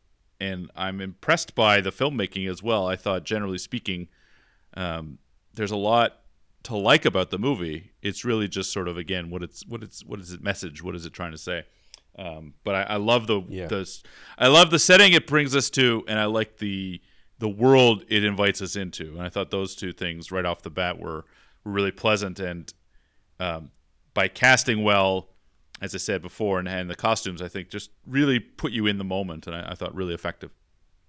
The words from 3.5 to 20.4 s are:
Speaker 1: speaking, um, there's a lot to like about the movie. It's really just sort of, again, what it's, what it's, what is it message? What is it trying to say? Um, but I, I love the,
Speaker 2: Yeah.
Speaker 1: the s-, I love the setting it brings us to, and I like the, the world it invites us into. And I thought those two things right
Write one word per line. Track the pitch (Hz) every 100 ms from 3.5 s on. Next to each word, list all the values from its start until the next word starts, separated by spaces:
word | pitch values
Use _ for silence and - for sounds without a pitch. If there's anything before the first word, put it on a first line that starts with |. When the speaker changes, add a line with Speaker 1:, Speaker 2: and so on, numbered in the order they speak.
| 92
Speaker 1:
speaking, | - 123 - 90 87 _ _ _ _ _ _ -
um, | 90 82 78 - _ _ _
there's | 110 104
a | 104
lot | 104 117 113 - _ _ _ _
to | - 107
like | 101 156 120
about | 95 92
the | 95
movie. | 123 113 85 78 95 _
It's | 101 92
really | 120 110 101
just | 95 92
sort | 98 87
of, | 87
again, | 85 92 85
what | 90
it's, | 85 - -
what | 117
it's, | 110 - -
what | 104
is | 87
it | 90
message? | 98 95 87 76
What | 87 87
is | 82
it |
trying | - 87
to | 78
say? | - 85 - _ _ - _ -
Um, | 90 78 78 -
but | 104 95
I, |
I | 101 107
love | 107 120 110
the, | 101 87
Speaker 2:
Yeah. | 95 87
Speaker 1:
the | 101
s-, | 92 - - - - -
I | 127
love | 156 175
the | 160
setting | - 185 196
it | 175 -
brings | 151 139 139
us | -
to, | 135 127 113 -
and | 107
I | 107
like | 110 110 -
the, | 104 98 95 90 _ _ _ -
the | 110
world | 101 127 135 123 104 -
it | 107
invites | 104 98 101 -
us | 95 101
into. | 92 - 80
And | 80
I | 90
thought | 101 92
those | 98 95 -
two | 92
things | - 90 82 82
right | 92